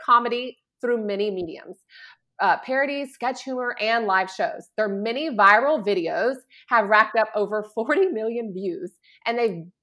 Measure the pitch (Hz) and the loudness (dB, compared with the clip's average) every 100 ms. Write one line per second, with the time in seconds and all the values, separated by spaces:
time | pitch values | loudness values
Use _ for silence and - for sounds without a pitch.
0 | - 240 240 240 254 - _ _ 240 240 | 4 4 4 -2 -6 -12 _ _ -2 -2
1 | 208 202 208 190 165 - - 190 _ - | -2 -2 -2 -4 -6 -10 -16 -20 _ -20
2 | - - _ - 190 160 - 262 285 285 | -20 -20 _ -2 0 0 0 -2 0 -4
3 | 269 - 247 247 269 254 240 - 214 233 | -8 -6 -6 -6 -6 -6 -6 -4 0 0
4 | 208 190 180 - 165 - - - 214 196 | 2 0 0 -2 -4 -4 -8 -4 -2 -2
5 | 220 247 320 214 196 214 277 302 196 185 | -4 -4 -2 6 6 8 4 0 0 -2
6 | 165 160 233 269 - - - 240 202 214 | -2 -2 -2 -4 -10 -20 0 0 4 4
7 | 220 233 220 214 196 214 208 226 240 294 | 4 2 0 0 -2 -4 -6 -6 0 2
8 | 381 220 220 233 220 185 196 165 175 - | 2 0 -4 -4 -6 -6 -6 -6 -10 -14
9 | _ _ - 233 226 170 170 _ | _ _ -4 -2 -2 -2 -10 _